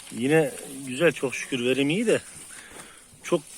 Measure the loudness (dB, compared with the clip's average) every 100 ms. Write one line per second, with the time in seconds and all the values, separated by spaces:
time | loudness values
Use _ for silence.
0 | -14 -4 2 4 4 -2 -12 -12 -10 2
1 | 2 2 -4 -4 -4 -2 2 2 2 2
2 | 2 2 0 -16 -20 -20 -18 -18 -20 -20
3 | -20 -18 -2 -2 -2